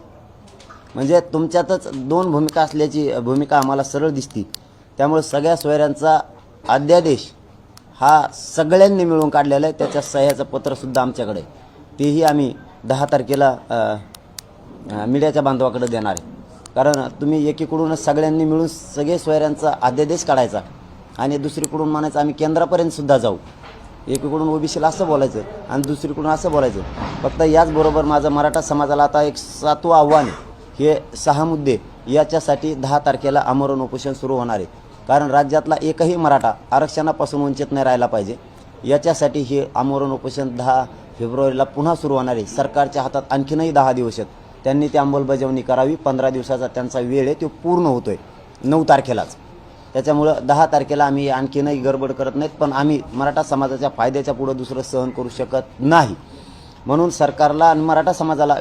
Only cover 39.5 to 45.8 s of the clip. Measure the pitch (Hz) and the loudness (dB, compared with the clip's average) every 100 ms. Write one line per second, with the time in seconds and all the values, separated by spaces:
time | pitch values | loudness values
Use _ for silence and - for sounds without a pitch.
39.5 | 139 - - 131 139 139 131 135 135 135 | -2 -2 -2 -2 0 -2 -4 -6 -6 -6
40.5 | 120 127 131 123 - - - 117 127 135 | -4 0 0 0 -8 -20 -8 -6 0 0
41.5 | 131 135 139 156 160 147 135 127 117 101 | 2 -2 0 -2 -2 -2 -2 0 -4 -4
42.5 | 117 135 135 139 147 131 139 135 135 139 | -4 -2 0 0 -2 -4 -4 -2 -2 -2
43.5 | 156 165 143 131 123 120 113 98 - - | -2 0 2 2 2 -2 -4 -10 -12 -20
44.5 | - 131 143 147 147 139 139 135 135 131 | -8 -2 0 2 2 2 0 0 0 0
45.5 | 131 117 127 | -4 0 0